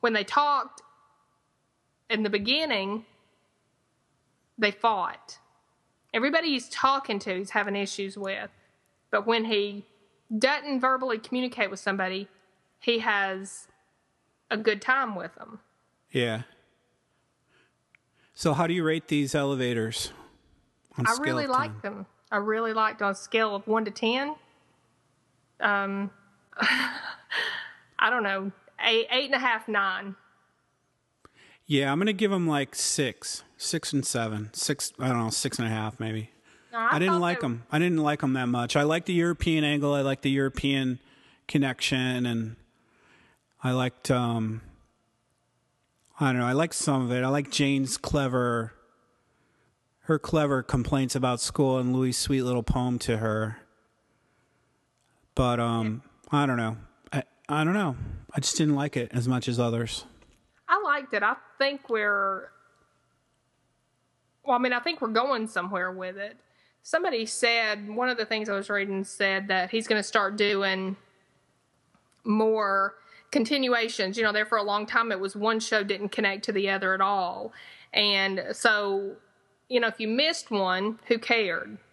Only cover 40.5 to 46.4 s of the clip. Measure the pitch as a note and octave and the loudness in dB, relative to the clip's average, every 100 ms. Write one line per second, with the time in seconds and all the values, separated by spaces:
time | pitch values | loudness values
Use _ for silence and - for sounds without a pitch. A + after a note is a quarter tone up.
40.5 | - C#3 C#3 C3 B2 _ _ _ _ - | 0 0 2 0 -4 _ _ _ _ -2
41.5 | D3+ C#3 B2 - C3 B2+ B2+ B2 A#2 A2 | 0 2 0 0 0 0 0 -2 -2 -4
42.5 | A#2 _ _ _ _ _ _ _ _ _ | -10 _ _ _ _ _ _ _ _ _
43.5 | _ C3 B2+ B2+ - - B2 A#2+ A#2 A2 | _ -2 0 0 -4 0 2 2 -2 -2
44.5 | A2 - - _ _ _ _ _ _ _ | -6 -12 -20 _ _ _ _ _ _ _
45.5 | _ _ _ _ _ _ - C#3+ B2 | _ _ _ _ _ _ 0 2 2